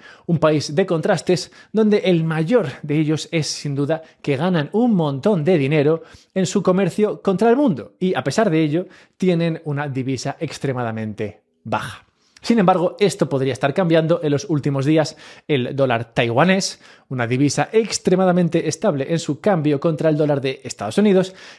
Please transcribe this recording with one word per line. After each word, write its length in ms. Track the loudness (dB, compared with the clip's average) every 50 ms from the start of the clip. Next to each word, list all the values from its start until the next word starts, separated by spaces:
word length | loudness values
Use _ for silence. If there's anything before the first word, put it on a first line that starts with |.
| -20 -20 -20 -12 _
Un 140 | -2 0 2
país 340 | 2 2 2 0 -2 -2 -2
de 140 | -2 0
contrastes 640 | 0 -2 -2 0 0 0 0 0 0 0 0 -2 -8 -16 -20 -18 _
donde 260 | -2 0 2 2 2 2
el 240 | 2 2 2 2 0
mayor 440 | 0 -2 -2 0 2 2 2 0 -2 -6 -10
de 180 | -6 -2 -2 0
ellos 300 | 0 0 -2 -4 -4 -4
es, 140 | -4 -4 -4
sin 300 | -4 -6 -8 -8 -6 -4
duda, 260 | -4 -2 -2 -2 -4 -6 -12 _ _ -4
que 140 | -4 -2
ganan 320 | 0 0 0 0 0 -2 -2
un 240 | 0 0 2 2 2
montón 480 | 2 2 0 -2 -2 0 0 0 2 2
de 160 | 2 2 2
dinero 420 | 2 2 2 2 2 2 0 0 -4 -12 -20 -20 _ _ _
en 140 | -2 -2
su 160 | 0 0 0 2
comercio 580 | 2 2 2 0 0 0 0 0 0 -2 -2
contra 300 | -2 -2 0 2 2 4
el 40 | 4
mundo 380 | 4 2 2 0 -2 -6 -12 -8 _
y, 160 | -2 -2 -2
a 80 | -2 -2
pesar 260 | -2 0 0 0 2
de 140 | 2 2 2
ello, 240 | 2 0 -2 -4 -6 -12 -20 -20 _ _
tienen 440 | _ 0 0 2 2 0 -2 -2 -4 -6
una 220 | -6 -6 -4 -4
divisa 480 | -4 -6 -4 -4 -4 -4 -4 -6 -8 -6 -6
extremadamente 1040 | -8 -8 -8 -6 -4 -4 -4 -2 -4 -4 -4 -6 -6 -8 -6 -6 -8 -8 -8 -12 _ _ _ _ _
baja. 420 | -6 -4 -4 -4 -8 -12 -18 -20 _ _ _ _ _ _ -8
Sin 180 | -2 0 2 4
embargo, 360 | 4 4 4 4 2 -2 0 0
esto 280 | 0 0 0 0 -2
podría 260 | -2 0 -2 -2 -2 -2
estar 200 | -2 -2 -2 0
cambiando 460 | 0 0 2 2 2 2 2 0 0
en 80 | 0 0
los 160 | -2 -2 -2 -2
últimos 340 | -4 -2 -2 -2 -2 0 0
días. 320 | 2 2 2 2 0 -4 -12 -20 -20 -20 -16 _
El 280 | -2 -2 -2 -2 -2 -2
dólar 380 | 0 0 0 0 -2 -2 -2 _
taiwanés, 680 | 0 0 2 2 2 4 4 2 0 -2 -4 -8 -12 -20 -20 -20 -20 _ _
una 160 | -6 -6 -2
divisa 440 | -2 0 0 0 0 0 -2 -4 0
extremadamente 960 | 0 0 0 0 -4 -4 0 0 2 2 4 2 2 2 2 2 0 0 -2
estable 400 | -2 -4 -2 -2 -2 -2 -2 -2 -2
en 80 | -4
su 240 | -4 -2 -4 -6 -2
cambio 380 | 0 0 0 2 2 0 0 0
contra 320 | 0 -2 -2 0 0 0
el 60 | 2
dólar 240 | 2 2 0 0 -2
de 200 | -2 -4 -6 -6 -10
Estados 360 | -14 -10 -8 -8 -2 0 2
Unidos, 340 | 4 4 4 4 2 0 -6 -14 -20 -20 -20